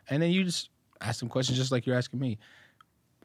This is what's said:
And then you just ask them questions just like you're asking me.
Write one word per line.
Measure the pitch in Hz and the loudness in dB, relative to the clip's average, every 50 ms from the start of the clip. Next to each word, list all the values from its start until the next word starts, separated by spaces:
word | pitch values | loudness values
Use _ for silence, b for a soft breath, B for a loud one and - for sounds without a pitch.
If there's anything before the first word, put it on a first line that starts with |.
| B - | B -4
And | 135 151 | 0 0
then | 165 170 | 2 4
you | 180 190 190 | 4 2 2
just | 180 165 - - - _ _ _ _ _ - | 0 -2 -4 -6 -10 _ _ _ _ _ -8
ask | - 113 117 - | -6 -4 -4 -4
them | 127 120 | -6 -4
questions | - 131 131 127 127 127 | -2 0 0 2 2 0
just | 131 127 | 0 0
like | 135 123 - 131 | 0 0 0 2
you're | 123 123 | 0 0
asking | 123 - - 123 | 0 -2 -4 -4
me. | 131 127 107 B B B B B B B B B B _ _ _ _ _ _ _ - | -4 -4 -4 B B B B B B B B B B _ _ _ _ _ _ _ -20